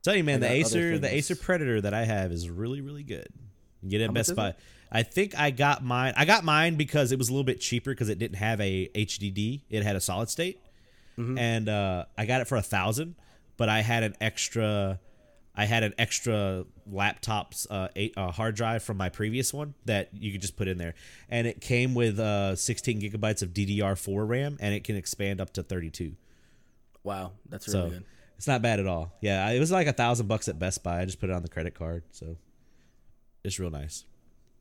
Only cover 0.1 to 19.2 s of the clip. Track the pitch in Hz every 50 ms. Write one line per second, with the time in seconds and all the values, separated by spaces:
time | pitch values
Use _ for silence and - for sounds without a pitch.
0.1 | 208 196 160 147 139 127 123 117 123 143 165 - - 170 170 170 165 151 139 120
1.1 | 117 147 143 - 180 - - - 185 170 151 127 117 107 98 101 101 110 113 110
2.1 | 107 101 95 90 85 85 85 85 85 90 110 117 131 143 135 139 147 143 143 127
3.1 | 104 69 - - - - - - - _ _ _ _ - - 95 98 104 113 110
4.1 | - 120 110 - 175 113 107 95 85 - - - - - - - - 113 117 -
5.1 | - 185 202 202 - - 151 147 131 117 143 143 143 - 131 123 123 123 131 131
6.1 | - - 147 165 214 220 170 160 151 151 160 170 165 147 151 - - 151 139 117
7.1 | 131 131 127 110 127 139 139 131 110 - - - 123 120 - 135 131 - 117 104
8.1 | 104 90 113 107 92 92 107 110 113 104 104 98 95 95 92 - - 104 107 -
9.1 | - - 104 101 95 101 104 113 131 143 - - 107 107 104 104 101 92 - -
10.1 | 90 98 117 113 - - 170 185 - - - - _ - - _ - - - -
11.1 | - - 117 120 131 131 120 117 117 113 110 107 107 104 101 95 92 90 - -
12.1 | - - 107 107 123 131 117 - 139 113 98 - - 98 90 107 110 135 160 170
13.1 | 170 - - - - - _ - - - 120 107 107 110 107 113 120 117 113 107
14.1 | 95 - 110 113 - - - - - 117 110 107 107 101 98 95 95 92 _ -
15.1 | - - - - - - - - - 104 107 101 117 113 110 104 - - 117 -
16.1 | - - - 120 110 104 101 95 95 92 85 - - - - 101 98 98 101 101
17.1 | - - - 113 110 104 - - - - - - 107 98 95 - - 95 104 110
18.1 | - 98 95 90 85 - 110 113 107 104 117 113 117 110 - - 107 95 107 -
19.1 | - -